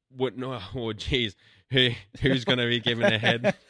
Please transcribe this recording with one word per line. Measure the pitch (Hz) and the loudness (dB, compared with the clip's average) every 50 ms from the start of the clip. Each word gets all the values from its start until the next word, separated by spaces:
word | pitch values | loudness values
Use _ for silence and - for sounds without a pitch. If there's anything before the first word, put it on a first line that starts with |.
| _ _ 131 | _ _ -6
What? | 127 127 127 95 123 | -4 -4 -4 -2 -4
No, | 127 127 131 | -8 -8 -8
<laughs> | 117 92 92 - | -8 -10 -10 -10
oh, | 135 117 113 107 | -8 -6 -6 -6
jeez. | 104 - - 143 127 120 104 - _ _ _ _ _ _ - 127 | -6 -4 -2 0 0 0 -2 -4 _ _ _ _ _ _ -2 2
Who, | 135 127 123 117 - - - - - | 4 4 2 2 -4 -10 -16 -8 -2
who's | - 139 135 131 117 | 0 2 2 2 2
gonna | 123 131 123 120 | 0 0 0 2
be | 117 120 120 | 0 0 0
giving | 110 120 120 113 120 | 0 0 0 2 2
a | 120 110 107 | 2 2 2
head? | 113 117 117 117 120 208 - - _ - | 2 2 0 2 2 0 -2 -2 _ -20